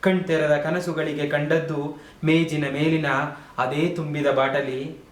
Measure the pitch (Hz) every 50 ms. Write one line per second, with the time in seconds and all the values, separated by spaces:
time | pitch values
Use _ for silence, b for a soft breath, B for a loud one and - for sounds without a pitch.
0 | - 190 185 180 165 175 160 156 156 151 147 143 - 160 - - - 175 160 160
1 | 151 156 147 147 147 143 151 147 147 147 160 165 156 - 160 143 143 147 - B
2 | B B B B - 156 160 165 165 160 156 147 147 139 135 143 151 160 160 160
3 | 151 139 135 135 151 147 - B B B B - 127 - 147 147 165 175 156 170
4 | 156 151 147 147 147 185 139 131 135 - 139 143 139 131 131 131 139 156 165 -
5 | - -